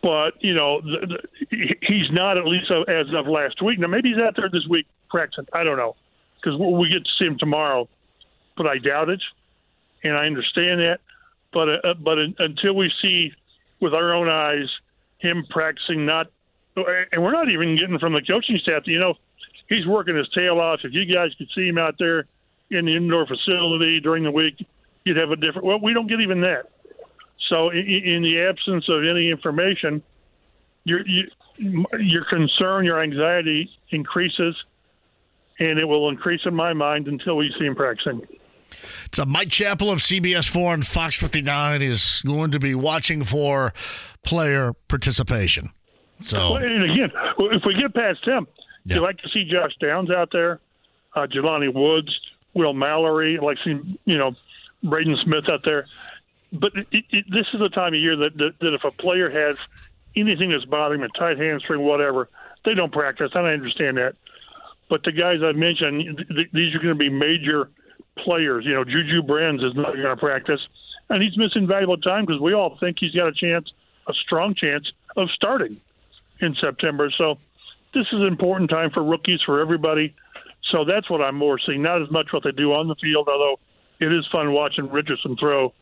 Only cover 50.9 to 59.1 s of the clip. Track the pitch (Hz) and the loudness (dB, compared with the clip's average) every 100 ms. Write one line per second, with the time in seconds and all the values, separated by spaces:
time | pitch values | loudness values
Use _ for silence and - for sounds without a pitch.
50.9 | _ _ - 143 135 147 156 143 131 147 | _ _ -4 -2 0 0 0 0 2 4
51.9 | 160 151 - - _ _ 185 156 139 139 | 4 0 -8 -8 _ _ 0 2 2 0
52.9 | 156 160 156 156 160 147 139 - 143 143 | 2 2 2 2 0 0 -2 -2 -4 -4
53.9 | 196 - 156 135 127 _ - - _ 170 | -6 0 2 2 -2 _ -20 -20 _ -2
54.9 | 156 160 143 147 151 147 147 160 151 139 | 0 0 0 2 0 0 0 0 0 -2
55.9 | - - - _ _ _ 165 202 190 208 | -16 -20 -20 _ _ _ -4 -2 -2 -4
56.9 | 214 - 202 202 190 220 220 196 196 180 | -4 -2 -4 -2 -2 -2 -2 -2 0 0
57.9 | 160 160 156 147 156 147 170 165 143 147 | 2 0 2 0 0 -4 -2 -2 0 -4
58.9 | - 175 | -2 0